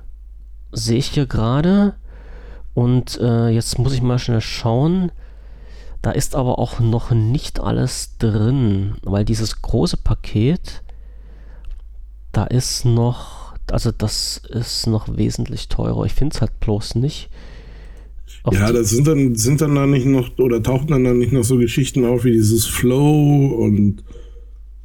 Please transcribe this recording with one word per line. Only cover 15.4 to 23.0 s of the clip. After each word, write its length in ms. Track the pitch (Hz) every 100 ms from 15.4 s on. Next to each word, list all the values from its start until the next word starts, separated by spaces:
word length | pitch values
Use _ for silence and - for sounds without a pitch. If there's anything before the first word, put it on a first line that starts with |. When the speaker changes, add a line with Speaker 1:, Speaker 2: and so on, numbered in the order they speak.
| 113 110 -
Speaker 1:
teurer. 360 | - 113 113
Ich 80 | 104
find's 300 | - 98 -
halt 180 | - -
bloß 360 | - 104 - 117
nicht. 340 | 135 - - - - - - - - - - - - -
Auf 100 | -
Speaker 2:
Ja, 140 | 92 104
Speaker 1:
die 80 |
Speaker 2:
das 160 | 120 107
sind 160 | 113 143
dann, 280 | 147 135
sind 280 | 113 110 147
dann 120 | 156 143
da 100 | 139
nicht 180 | 139
noch, 320 | 127 135 123 -
oder 240 | 131 117
tauchen 260 | 107 127 151
dann 160 | 143
da 100 | 127
nicht 180 | 123 120
noch 120 | 131
so 120 | 113 127
Geschichten 480 | 120 131 131 139
auf 200 | 120 123
wie 80 | 123
dieses 340 | 113 107 113 107
Flow 800 | - 123 127